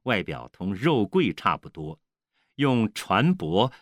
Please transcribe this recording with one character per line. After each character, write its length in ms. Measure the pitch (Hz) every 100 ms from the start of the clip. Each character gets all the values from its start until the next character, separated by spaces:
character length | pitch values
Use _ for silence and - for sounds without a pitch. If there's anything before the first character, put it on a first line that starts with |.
外 200 | 127 107
表 260 | 82 67 60
同 200 | - 92
肉 320 | 95 147 135 101
桂 280 | 185 127
差 240 | 80 95 80
不 100 | -
多， 320 | - 78 78 _ _ _ _ _ -
用 340 | 139 123 107
船 420 | - - 95 156 185
舶 340 | 78 90 127 -